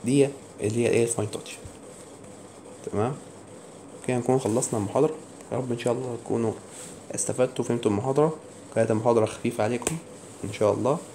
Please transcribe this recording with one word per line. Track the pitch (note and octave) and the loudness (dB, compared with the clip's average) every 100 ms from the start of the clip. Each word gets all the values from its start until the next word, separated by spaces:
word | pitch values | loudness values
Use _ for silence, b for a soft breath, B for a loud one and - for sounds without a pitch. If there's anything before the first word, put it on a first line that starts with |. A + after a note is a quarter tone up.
| A2 | 4
دي | C#3 C3+ - - - | 6 4 2 -16 -4
اللي | G#2+ A#2 | -2 2
هي | A#2 | 4
ايه؟ | A2+ | 4
الفاين | A#2 - G#2 | 4 0 -2
تاتش. | - - - - - - - - - - - - - - - - | -6 -10 -14 -16 -16 -18 -18 -18 -18 -18 -18 -18 -18 -18 -12 -4
تمام؟ | G2+ A#2 C#3+ - - - - - - - - - | 0 0 -2 -12 -18 -18 -18 -18 -18 -18 -8 -2
كده | B2+ | 0
نكون | B2 C3 | 4 2
خلصنا | A#2 A#2 C3 A#2 | 4 0 0 -2
المحاضرة. | G2 C3 D3+ - - - - | 0 2 2 0 -14 -18 -6
يا | A#2 | -4
رب | B2+ | -2
ان | A#2 | -2
شاء | B2 | 0
الله | A#2+ C3 A#2 - | 0 -2 -6 -2
تكونوا | A2+ A2+ - - B B B - - | 0 0 -2 -12 B B B -10 -4
استفدتوا | - B2 B2+ - A#2+ | -2 2 2 2 0
وفهمتوا | A#2+ G#2+ | 2 4
المحاضرة. | G2+ C3 C3+ D#3 D#3+ - - - A2+ | 2 2 4 4 2 -12 -18 -4 2
كانت | A2+ | 4
المحاضرة | A2 A#2+ A#2 G#2+ | 4 6 6 4
خفيفة | - A#2+ A2+ | 0 -2 0
عليكم | G#2+ A#2+ - D#3+ - - - - | 0 0 -2 -6 -8 -18 -18 -10
ان | G#2 | -8
شاء | G#2+ G#2 | 2 2
الله. | G#2 A2+ D#3 - | 4 2 0 -4